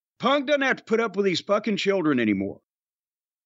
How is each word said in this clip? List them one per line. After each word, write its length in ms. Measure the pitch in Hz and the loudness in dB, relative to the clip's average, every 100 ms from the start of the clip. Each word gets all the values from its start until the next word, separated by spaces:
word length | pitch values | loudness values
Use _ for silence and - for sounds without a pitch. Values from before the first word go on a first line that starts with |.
| _ - | _ -6
Punk 260 | 233 285 262 | 0 0 0
doesn't 160 | 285 | 0
have 140 | 269 - | 0 -2
to 80 | |
put 160 | - 220 | -2 -2
up 160 | 233 185 | 0 0
with 100 | 196 | 0
these 140 | 165 | -2
fucking 360 | - 208 226 202 | 0 -2 0 -2
children 440 | 196 196 156 127 | 0 0 2 2
anymore. 400 | 110 98 98 69 _ _ _ _ _ _ _ _ | 2 0 -2 -8 _ _ _ _ _ _ _ _